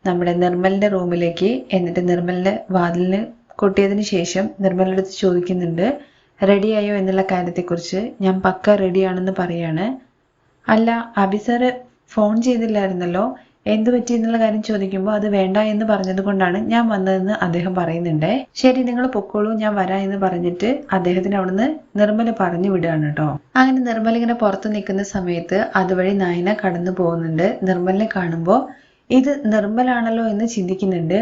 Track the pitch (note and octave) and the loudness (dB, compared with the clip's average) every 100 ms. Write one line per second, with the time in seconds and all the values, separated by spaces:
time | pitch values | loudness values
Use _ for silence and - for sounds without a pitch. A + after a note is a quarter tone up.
0 | F#3+ F3 F3 F3 F3+ F3+ F#3+ G3 G#3 F#3+ | -2 0 2 2 2 2 2 2 2 0
1 | F3 F3 E3+ E3+ F#3+ B3+ - F#3+ F3 F3+ | 0 0 -2 0 0 0 -2 -2 0 0
2 | F3+ F3 F3 F3+ F#3+ G#3+ - F#3 F3 F3 | 0 0 0 0 0 -2 -2 0 0 0
3 | F3+ G3 A3+ - - - G3+ G3 G3 G3+ | 0 0 -4 -10 -18 -2 0 2 2 2
4 | G#3 F#3+ E3+ F3+ G#3+ - F#3+ F3+ F#3+ F#3+ | 0 -2 -2 -2 -4 0 0 2 0 0
5 | F#3+ - F#3+ F3 F3 F3+ E3+ E3 G#3+ C#4+ | -2 0 0 2 0 -2 -2 0 0 -2
6 | - _ _ - G3 G3+ G#3 G#3+ G#3 G3+ | -10 _ _ -2 2 4 2 0 0 0
7 | F#3+ F#3+ F#3+ F#3 F3 E3+ E3+ E3+ - F#3+ | 0 0 0 -2 -2 -4 -4 -4 -4 -6
8 | A#3+ - F#3+ F#3+ F#3+ F#3 - G#3 F#3+ F3+ | -6 -2 0 2 0 0 2 4 4 2
9 | F#3+ F3+ F#3 F#3+ F3 E3+ E3 D#3+ G#3 C4 | 0 0 -2 -2 -4 -2 -2 -2 -2 -6
10 | - _ _ _ _ _ - A3 A3+ A#3 | -12 _ _ _ _ _ 0 2 2 0
11 | A#3 - G3 G#3 A3+ A#3+ B3+ B3 - _ | -4 -2 0 0 -2 0 0 -2 -10 _
12 | _ - G#3 A3 B3 A#3 A3+ G#3 F#3+ F3+ | _ 0 2 2 0 0 0 0 0 -2
13 | F3 F3+ A#3 - - _ G#3 G#3+ A3 B3 | -2 -2 -2 -6 -16 _ -2 0 2 2
14 | A#3 A#3+ A3+ A3+ A3 G#3+ G#3+ G#3 F#3+ F#3+ | 2 0 0 2 2 0 -2 -2 -2 -2
15 | G3 G#3+ G#3 G3+ F#3+ G3 G#3+ G#3 A3 G3+ | -2 0 0 0 2 2 0 0 0 0
16 | F#3 F#3 G3 G3 F3+ F#3 A3 A3+ A#3 G3+ | 0 -2 0 0 0 0 0 2 2 2
17 | F#3+ F#3+ F#3+ G#3+ F3+ E3+ F3+ F#3 E3 E3 | 0 0 0 -2 0 0 -2 -2 -2 -2
18 | F3 D#3 D#3+ B3+ - - B3+ B3+ A#3+ A#3+ | -2 0 0 -2 -4 0 2 4 0 0
19 | B3 G#3+ G3 G#3+ G#3 A3 G#3+ G3+ F#3 F#3+ | -2 -2 -4 -2 -2 -2 -2 0 0 -2
20 | G3 G3 F#3+ F3 F3 F3+ G#3+ C#4+ - F#3+ | -2 -2 -2 0 -2 -2 -2 -2 -2 0
21 | F3 F3+ F#3 G3+ F#3 F#3+ C4 D#4 - G3+ | 2 0 0 0 0 0 0 -2 -6 0
22 | G#3 G#3+ A#3 A3 F3+ E3+ G3 F#3 E3 D#3+ | 2 2 0 0 -2 0 0 0 0 0
23 | D3+ D3+ D3+ C3+ _ B3+ C4 C4 A#3+ A3+ | 0 0 -2 -4 _ 2 4 2 0 0
24 | A3 A#3 A#3 A#3 G#3 G3 G#3+ G#3 G3 G3 | 0 2 0 2 0 0 -4 -4 -2 -4
25 | G3 G3 F3+ E3+ E3 F#3+ A3 G3 F#3 F#3 | -4 -4 -2 -4 -2 -2 0 0 0 2
26 | F#3 G3 F3+ F3 F3+ G#3+ F#3+ F3 F3+ F#3 | 2 2 0 0 0 0 -2 -2 -2 0
27 | E3+ E3 E3 D#3 F#3+ - F#3+ F3+ F3+ F#3+ | 0 0 -2 0 0 0 0 0 0 0
28 | A3 F#3+ E3+ E3 E3 A#3 C#4 - _ _ | 0 -2 -2 -2 2 2 0 -12 _ _
29 | - C4 C4 C#4 G#3+ G#3+ G#3 A3 B3+ A#3+ | 0 2 4 0 0 0 0 0 0 0
30 | A3+ A3+ A3+ G3+ A3+ A3 F3+ F#3 F#3+ F3 | 0 0 -2 -2 -2 -2 -2 -2 0 0
31 | D#3+ F#3+ | 0 0